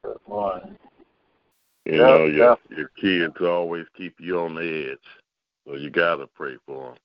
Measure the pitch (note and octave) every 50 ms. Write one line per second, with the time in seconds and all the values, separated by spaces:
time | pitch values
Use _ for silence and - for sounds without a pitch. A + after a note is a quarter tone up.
0 | - - G#2+ - _ - G2+ G#2 G2+ G2 F#2 F#2 F#2+ - - - _ - _ _
1 | - _ _ _ _ _ _ _ _ _ _ _ _ _ _ _ _ D#2+ D#2+ D#2+
2 | A#2+ C3+ C#3 D#2+ D#2+ D#2 D2 D2+ A#2 B2 A#2 - _ _ - D#2 D2+ - _ -
3 | - G2 F#2+ F2 E2+ D#2 - - F2+ F2 E2+ F2 F2 E2+ E2+ E2+ E2 - _ -
4 | F2+ F2 _ _ E2 F2 F2+ F2 E2+ E2 D#2+ E2 E2+ E2+ D#2+ D#2 C#2+ C2 C#2 -
5 | _ - - _ _ _ _ _ _ _ _ _ _ D2 C#2+ C#2 C#2+ D2 D2 E2
6 | E2+ E2+ E2 C#2+ C#2 C2 _ _ D#2 C#2 B1+ A#1+ _ - C2+ C2+ C2 B1 B1 _